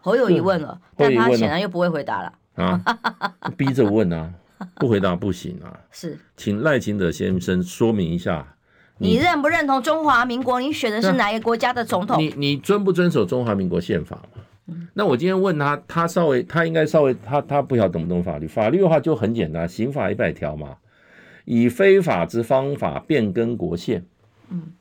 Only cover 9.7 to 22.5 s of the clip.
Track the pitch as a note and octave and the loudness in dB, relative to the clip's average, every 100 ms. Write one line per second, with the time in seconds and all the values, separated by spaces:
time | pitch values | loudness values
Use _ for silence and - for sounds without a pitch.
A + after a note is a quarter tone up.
9.7 | C4+ D#4 D#4+ D4+ A#3+ B3 A#3+ B3+ B3 C4+ | 0 0 0 2 2 2 -2 -2 -2 -2
10.7 | D4+ A#3+ G#3+ F#3+ C4+ G3+ A3 A3 A#3 B3 | -2 -2 0 0 2 0 0 -2 0 0
11.7 | B3 A3+ F#3+ F3+ D#3+ D#3 C#3 C#3+ C#3+ - | -2 -2 -2 0 0 0 0 -2 0 0
12.7 | G3+ G3 F3+ F3 C#3 F#2+ B2+ A#2+ G2+ F#2 | 2 2 2 2 2 0 0 0 0 0
13.7 | E2+ F2 F#2 - - - - - _ - | -2 -2 -4 -4 -14 -16 -20 -20 _ -16
14.7 | E3+ E3+ - G3+ B2 F3+ F#3+ G3 D3+ C#3+ | -14 -10 -2 0 2 0 0 0 0 -2
15.7 | C#3+ - E3 E3 F3 E3 B2+ - E3 E3 | -4 -4 -2 0 2 2 2 0 0 2
16.7 | D#3+ D3+ D#3+ C#3 B2 G#2+ C#3+ - C#3+ C3 | 2 2 4 4 0 -2 -4 0 -2 0
17.7 | B2+ F#2+ E2+ E2 F2+ E2+ D2+ D#2 - G#2+ | 2 2 0 -2 -2 -2 -6 -6 -2 2
18.7 | E3+ F#3 D#3 E3 D3+ G#2 A#2 E2+ E2 E2+ | 4 4 4 2 0 0 -2 -2 -4 -6
19.7 | - A#2+ C#3 F#2+ G2 G2 D2+ D2 D2+ C#2+ | -4 -4 -2 -4 0 -2 -2 -8 -8 -14
20.7 | C2 _ _ _ - - - - A#2 A#2+ | -16 _ _ _ -20 -20 -20 -2 2 2
21.7 | A#2 G3 G3 E3+ F#2+ E2+ A#2 A#2 | 4 6 6 4 0 0 -2 0